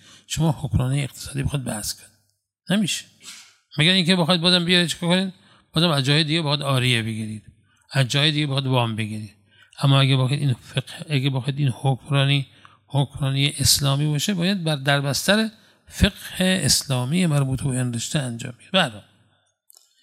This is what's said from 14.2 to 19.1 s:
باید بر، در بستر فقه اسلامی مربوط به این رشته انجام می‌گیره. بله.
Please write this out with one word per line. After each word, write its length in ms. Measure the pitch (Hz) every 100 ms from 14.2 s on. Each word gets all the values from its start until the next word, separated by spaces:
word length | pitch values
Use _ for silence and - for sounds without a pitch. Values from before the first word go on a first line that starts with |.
| -
باید 300 | 196 175 202
بر، 120 | 160 147
در 240 | 135 143
بستر 500 | 143 127 - 208 220 - _ _ -
فقه 760 | - 202 - - - 185 185
اسلامی 600 | 139 - - 127 123 175 180
مربوط 360 | 143 135 131
به 60 | 143
این 260 | 127 123
رشته 240 | 117 - -
انجام 360 | 127 117 123 120
می‌گیره. 120 | -
بله. 300 | 190 151 104 -